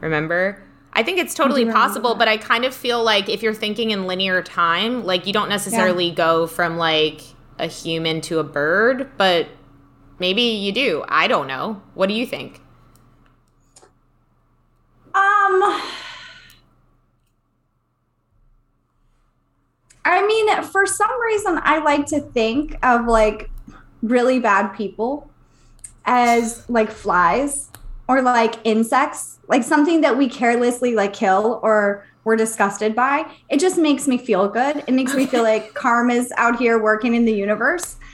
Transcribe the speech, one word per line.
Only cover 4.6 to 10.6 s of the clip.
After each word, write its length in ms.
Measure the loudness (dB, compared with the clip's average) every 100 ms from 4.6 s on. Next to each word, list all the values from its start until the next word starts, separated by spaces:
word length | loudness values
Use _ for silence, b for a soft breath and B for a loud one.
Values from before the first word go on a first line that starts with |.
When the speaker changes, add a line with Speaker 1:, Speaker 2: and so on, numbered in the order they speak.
| 0 2 0 -2
Speaker 1:
like, 220 | -2 -2 -2
you 60 |
don't 160 | -4 -2
necessarily 600 | -4 -2 0 2 2 -2
Speaker 2:
Yeah. 60 |
Speaker 1:
go 320 | 0 2 2 0
from, 300 | -2 -2 0
like, 440 | 0 2 0 -2 -20 -20 -20 -8
a 80 | -8
human 540 | -8 -6 -4 -2 -4
to 160 | -4 -4
a 60 |
bird, 640 | -4 -2 0 2 2 0 -6 0
but 300 | 2 2 -2 -10 -20 -20 _ _ -20 -6
maybe 220 | -2 0
you 280 | 0 0